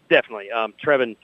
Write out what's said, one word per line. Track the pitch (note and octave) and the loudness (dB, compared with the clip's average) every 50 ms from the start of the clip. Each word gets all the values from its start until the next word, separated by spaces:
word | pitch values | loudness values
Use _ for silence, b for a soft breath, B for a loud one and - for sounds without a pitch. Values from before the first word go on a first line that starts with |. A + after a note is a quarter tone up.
| _ - | _ 2
Definitely. | E3+ C3+ - - A2+ G#2 G2 G2+ | 2 2 2 0 -8 -12 -10 -6
Um, | A#2 A2+ A2 G#2 - - - | -4 -4 -4 -4 -6 -6 0
Trevin, | D3+ C#3+ B2+ B2+ A2+ G#2+ _ | 0 2 2 2 -2 -4 _